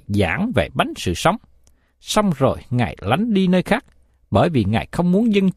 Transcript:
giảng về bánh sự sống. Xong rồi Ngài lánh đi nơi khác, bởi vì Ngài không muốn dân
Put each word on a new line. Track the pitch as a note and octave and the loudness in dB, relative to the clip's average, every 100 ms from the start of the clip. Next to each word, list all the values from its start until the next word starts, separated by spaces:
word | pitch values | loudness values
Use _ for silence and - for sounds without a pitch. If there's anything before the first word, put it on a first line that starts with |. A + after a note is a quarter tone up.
| - | -4
giảng | G2+ F2+ G2+ A3+ | 0 0 0 -2
về | C3+ D2+ | -2 -2
bánh | - B3 D#4 | -2 -4 -4
sự | F#3+ | -6
sống. | E3 D#3+ G#3+ - _ _ _ _ _ | 0 0 -2 -8 _ _ _ _ _
Xong | - G#3+ G#3 C#3+ | -2 0 0 2
rồi | B2+ - - | 0 0 -4
Ngài | B2 A2+ - | -2 -2 -4
lánh | F#2+ D3 A#3+ | -2 -2 0
đi | G3 F#3 | 0 2
nơi | F#3 | 2
khác, | - E4+ - _ _ _ _ | 0 -4 -4 _ _ _ _
bởi | G#2 E3 | 2 2
vì | C#3 | 2
Ngài | G2 G#2+ - | 0 -2 -4
không | - F3 | -2 0
muốn | F#3 A#3+ | 2 2
dân | G3+ F#3+ | 2 0